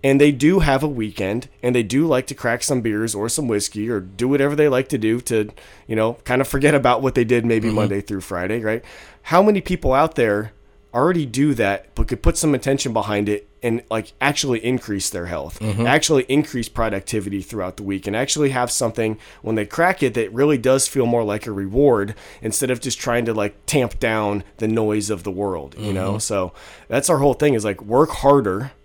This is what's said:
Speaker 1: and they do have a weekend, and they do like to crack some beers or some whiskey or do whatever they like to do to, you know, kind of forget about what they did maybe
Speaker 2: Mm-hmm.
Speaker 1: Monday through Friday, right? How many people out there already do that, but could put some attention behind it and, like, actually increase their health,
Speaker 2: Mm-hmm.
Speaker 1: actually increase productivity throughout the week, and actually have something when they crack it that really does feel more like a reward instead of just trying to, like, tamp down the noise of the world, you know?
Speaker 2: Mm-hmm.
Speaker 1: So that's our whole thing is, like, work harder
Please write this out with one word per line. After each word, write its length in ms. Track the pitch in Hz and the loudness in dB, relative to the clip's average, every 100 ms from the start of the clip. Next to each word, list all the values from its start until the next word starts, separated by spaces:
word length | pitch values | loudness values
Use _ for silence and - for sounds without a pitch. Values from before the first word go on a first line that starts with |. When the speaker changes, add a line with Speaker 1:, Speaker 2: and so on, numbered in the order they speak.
Speaker 1:
and 180 | 139 139 | 4 6
they 100 | 147 | 6
do 280 | 139 147 190 | 6 4 4
have 240 | 151 135 | 4 2
a 40 | 151 | 0
weekend, 600 | 127 107 - 98 110 - _ | -4 -6 -4 -4 -4 -6 _
and 100 | 123 | 0
they 80 | 123 | 0
do 240 | 107 127 165 | 0 0 2
like 220 | 127 127 | 0 -2
to 80 | - | -6
crack 260 | 123 120 | -4 -2
some 200 | - 131 | -2 -2
beers 340 | 113 107 110 104 | 0 -2 -2 -4
or 120 | 110 | -4
some 200 | - 135 | -2 -2
whiskey 420 | 104 101 104 110 | -2 -2 -6 -4
or 100 | 110 | -4
do 280 | 92 98 123 | -6 -4 0
whatever 280 | 139 139 151 | 2 2 2
they 120 | 151 | 2
like 180 | 131 135 | 2 0
to 100 | 135 | -2
do 200 | 110 117 | 0 0
to, 300 | - 113 107 - - - - | 0 -2 -2 -8 -20 -20 -6
you 80 | 110 | 0
know, 220 | 110 120 - | 0 -2 -2
kind 160 | 127 | -2
of 60 | 135 | 0
forget 280 | 139 143 147 | 2 2 4
about 260 | 123 120 | 4 2
what 140 | 131 127 | 2 0
they 80 | |
did 200 | 117 120 | 2 2
maybe 240 | 117 113 110 | 2 0 0
Speaker 2:
Mm-hmm. 60 | 107 | 0
Speaker 1:
Monday 240 | 104 98 | 0 -2
through 200 | 98 98 | -4 -10
Friday, 380 | - 90 92 113 | -6 -6 -4 -2
right? 240 | 110 117 - - - - | -2 -4 -6 -20 -20 -20
How 180 | - 170 | 0 4
many 200 | 208 202 | 4 2
people 320 | - 180 135 | 0 -2 2
out 200 | 131 160 | 2 2
there 380 | - 117 101 110 - _ _ _ | 2 2 2 -2 -12 _ _ _
already 320 | 117 151 175 139 | 0 2 2 -2
do 300 | 113 147 123 | 0 2 2
that, 320 | 101 98 - - | 0 -2 -6 -6
but 120 | - | -4
could 140 | 123 | 2
put 160 | - - | 2 2
some 160 | 156 | 0
attention 400 | 139 - 135 127 | 0 0 -2 0
behind 340 | 110 101 104 104 | -2 -2 -2 0
it 200 | 104 - _ | -2 -6 _
and, 180 | 120 117 - | -2 -2 -2
like, 240 | 110 107 _ | -6 -6 _
actually 420 | 135 143 143 117 | -2 -2 -2 -2
increase 460 | 110 127 - 101 - | -2 -4 -4 -6 -4
their 160 | 92 87 | -6 -6
health, 340 | 87 71 - | -8 -8 -8
Speaker 2:
Mm-hmm. 280 | 110 104 120 | -4 0 2
Speaker 1:
actually 360 | 147 - 147 127 | 2 4 2 2
increase 400 | 139 147 127 113 | 0 0 -6 -6
productivity 720 | - 113 98 - 110 98 98 | -4 -2 -4 -4 -6 -4 -8
throughout 340 | 92 110 92 92 | -8 -8 -8 -8
the 60 | |
week, 220 | 98 98 101 | -6 -6 -4
and 100 | 104 | -4
actually 360 | 135 151 143 | -2 0 0
have 180 | 131 123 | 0 -2
something 460 | - 117 113 110 110 - - | -2 -2 -2 -4 -4 -12 -14
when 140 | 107 110 | -4 -4
they 100 | 104 | -4
crack 380 | - 170 180 | 0 0 2
it 100 | 135 | 0
that 180 | 120 107 | 0 -4
really 280 | 113 147 143 | 0 2 2
does 280 | 123 135 - | 2 2 2
feel 200 | 139 117 | 0 2
more 160 | 120 | 2
like 240 | 110 104 - | 0 -4 -4
a 40 | |
reward 640 | 98 98 113 143 113 101 110 - - | -6 -2 2 4 4 0 -6 -16 -10
instead 260 | 113 - 127 | -6 -4 -2
of 100 | 123 | -2
just 200 | 131 - | -4 -6
trying 260 | - 120 117 | -2 0 0
to, 80 | |
like, 220 | 110 104 - - | -2 -4 -6 -2
tamp 340 | 143 120 - | 0 0 0
down 440 | 120 110 104 101 - - | -2 0 0 -2 -6 -6
the 100 | 110 | -2
noise 420 | 113 107 107 101 | 0 0 0 -2
of 140 | 101 | -6
the 80 | 98 | -6
world, 420 | 92 101 87 69 - | -4 -4 -4 -8 -10
you 120 | 107 | -6
know? 180 | 95 95 | -4 -2
Speaker 2:
Mm-hmm. 80 | 107 | -4
Speaker 1:
So 340 | - 101 90 - - - - | -2 -2 -4 -8 -20 -20 -4
that's 200 | 117 139 | -2 2
our 80 | 151 | 2
whole 160 | 143 | 2
thing 220 | 123 147 120 | 2 2 2
is, 100 | 104 | -2
like, 160 | 98 | -6
work 300 | 101 120 156 | 0 2 2
harder 600 | - 139 139 107 95 135 - | 4 4 4 4 -4 -6 -12